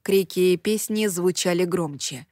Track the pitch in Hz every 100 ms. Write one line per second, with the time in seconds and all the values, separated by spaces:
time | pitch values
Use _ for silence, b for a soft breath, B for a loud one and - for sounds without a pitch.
0 | - 196 180 185 185 175 208 214 - 214
1 | 214 175 180 170 185 175 180 165 160 139
2 | - 127 -